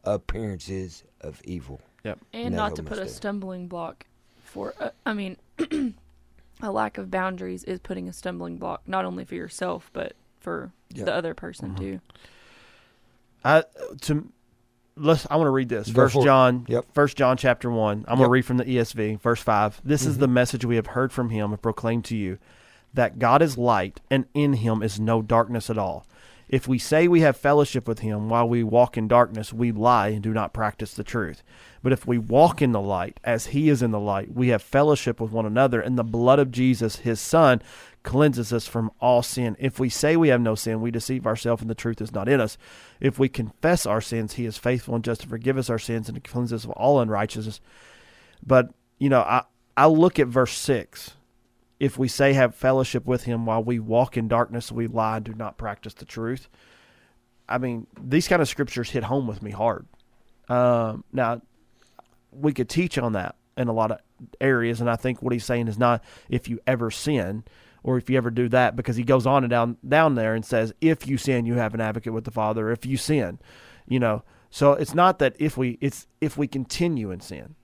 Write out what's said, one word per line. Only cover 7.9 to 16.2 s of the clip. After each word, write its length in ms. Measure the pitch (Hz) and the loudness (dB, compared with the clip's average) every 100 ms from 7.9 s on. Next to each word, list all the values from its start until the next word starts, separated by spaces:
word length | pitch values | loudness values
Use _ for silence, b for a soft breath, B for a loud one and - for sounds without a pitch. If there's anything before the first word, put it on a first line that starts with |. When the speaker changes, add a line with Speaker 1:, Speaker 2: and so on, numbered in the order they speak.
| 185 175 | -10 -10
Speaker 3:
a 40 | |
stumbling 440 | 170 180 175 175 175 | -10 -10 -10 -12 -10
block, 260 | 180 175 - | -10 -10 -6
not 180 | 190 | -6
only 200 | 185 180 | -6 -8
for 100 | 185 | -12
yourself, 560 | 175 175 - 180 170 - | -12 -12 -8 -8 -8 -10
but 220 | - - - _ _ | -10 -10 -12 _ _
for 320 | - 170 190 _ _ | -10 -10 -10 _ _
Speaker 1:
Yeah. 120 | 135 | -8
Speaker 3:
the 80 | 175 | -4
other 200 | 170 165 | -4 -6
person 360 | - 170 165 95 | -10 -14 -14 -12
Speaker 2:
Mm-hmm. 80 | 95 | -10
Speaker 3:
too. 160 | 190 185 _ b b b b b b b b b b b _ _ | -10 -10 _ b b b b b b b b b b b _ _
Speaker 2:
I, 200 | 135 156 156 - - - | 4 4 4 -12 -16 -10
to, 260 | - 147 - _ _ _ _ _ _ - | -2 -2 -4 _ _ _ _ _ _ -2
let's, 300 | 151 160 - | 2 2 2
I 60 | 151 | 0
wanna 140 | 156 | 2
read 180 | 135 127 | 2 -2
this. 200 | 117 101 | -4 0
Speaker 1:
Go 140 | 117 | 4
Speaker 2:
First 120 | 131 | 4
Speaker 1:
for 80 | 135 | 6